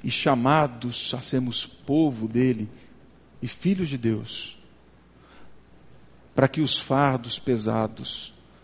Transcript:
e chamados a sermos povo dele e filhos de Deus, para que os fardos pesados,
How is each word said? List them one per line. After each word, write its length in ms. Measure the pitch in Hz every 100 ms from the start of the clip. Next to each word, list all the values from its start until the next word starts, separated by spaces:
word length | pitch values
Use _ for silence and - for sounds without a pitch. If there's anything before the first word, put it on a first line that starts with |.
e 60 | -
chamados 1000 | - 156 127 127 156 147 120 123 117 -
a 80 | 120
sermos 460 | - 131 127 113 -
povo 640 | - - 151 156 117 110
dele 400 | 117 127 110 107 - - - - - - -
e 60 | 123
filhos 400 | - 175 190 165
de 100 | 135
Deus, 600 | 113 107 113 - - - - - - - - - - - - - - - - - - - -
para 120 | - 135
que 140 | 160
os 180 | 143 -
fardos 600 | - 135 143 131 117 -
pesados, 920 | - 120 107 113 107 - - - - - - -